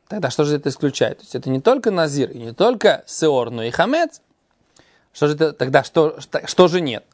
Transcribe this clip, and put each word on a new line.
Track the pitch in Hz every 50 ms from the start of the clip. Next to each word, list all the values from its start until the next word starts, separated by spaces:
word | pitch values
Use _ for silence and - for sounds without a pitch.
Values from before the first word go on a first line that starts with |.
| _ _
Тогда | - 214 170 127
что | - - 151
же | 147 147
это | 147 143 147
исключает? | 131 - - 143 131 - - - 147 -
То | -
есть | - -
это | 127 135 135
не | 131 131
только | - 226 262 285 220 -
назир, | 196 180 165 151 139 143 131 -
и | - 123
не | 117 117 117
только | - 190 233 254 208 - 208 147 - - -
сеор, | - - 160 156 143 127 120 113
но | 123 117 113
и | 117
хамец. | - - 170 214 285 330 339 311 - - _ _ _ _ _ _ _ _ _ _ _ _ _ _ _ _ _ _
Что | _ - 147 147
же | 151
это, | 147 160 151 147
тогда | - - 131 135 143 131
что, | - - 170 156 156 - -
что, | 139 - - 151 - -
что | - - 180 180
же | 160 185
нет? | 170 139 113 101 - _